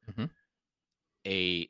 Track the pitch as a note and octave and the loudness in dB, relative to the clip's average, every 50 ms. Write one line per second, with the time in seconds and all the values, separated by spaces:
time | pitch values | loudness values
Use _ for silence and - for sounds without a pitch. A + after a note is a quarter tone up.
0 | - - - A2+ A2 E3 - _ _ _ _ _ _ _ _ _ _ _ _ _ | -18 -12 -6 -6 -6 -6 -8 _ _ _ _ _ _ _ _ _ _ _ _ _
1 | _ _ _ _ - G2 F#2+ F#2 F2+ F2+ F2+ E2+ E2 | _ _ _ _ -2 0 2 2 4 2 2 0 -2